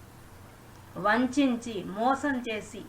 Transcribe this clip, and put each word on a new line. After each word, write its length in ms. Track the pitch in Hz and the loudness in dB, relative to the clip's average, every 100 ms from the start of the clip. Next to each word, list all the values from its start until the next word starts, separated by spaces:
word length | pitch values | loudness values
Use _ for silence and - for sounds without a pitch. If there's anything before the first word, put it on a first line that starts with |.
| - - - - - - - - - 170 | -20 -20 -20 -20 -20 -20 -20 -20 -16 -2
వంచించి, 880 | 196 226 254 294 277 233 240 208 165 196 | 2 4 2 4 4 2 -4 -6 -6 0
మోసం 440 | 247 269 294 254 233 | 2 2 0 -2 -4
చేసి 340 | 220 180 196 | -6 -8 -14